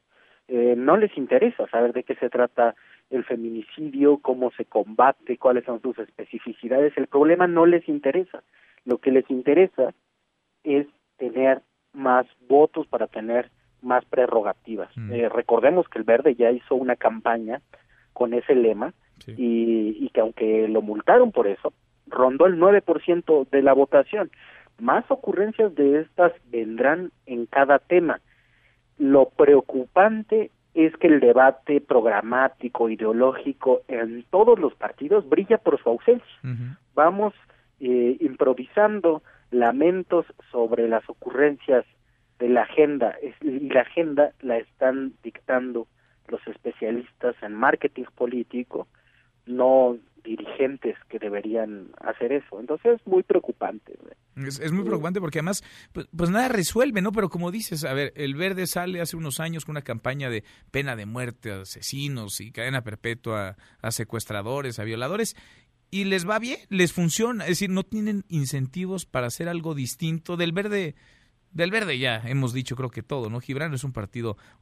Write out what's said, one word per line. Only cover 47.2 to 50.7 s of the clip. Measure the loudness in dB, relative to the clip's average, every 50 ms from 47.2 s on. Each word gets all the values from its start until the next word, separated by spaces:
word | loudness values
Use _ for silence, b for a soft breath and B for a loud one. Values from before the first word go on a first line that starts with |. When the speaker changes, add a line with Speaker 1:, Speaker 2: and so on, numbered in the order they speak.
| -6 -6 -6 _
Speaker 1:
en | -10 -12 -6
marketing | -2 0 0 0 0 -4 -6 -8 -10 -16 -14 _
político, | -6 -6 -6 -4 -6 -8 -8 -8 -10 -10 -8 -10 -12 -12 -14 _ _ _ _ _ _ _ _ _ _ _
no | -8 -4 0 2 4 4 4 4 2 0 -4 _ _ _ _ -14
dirigentes | -12 -12 -12 -12 -10 -6 -4 -4 -4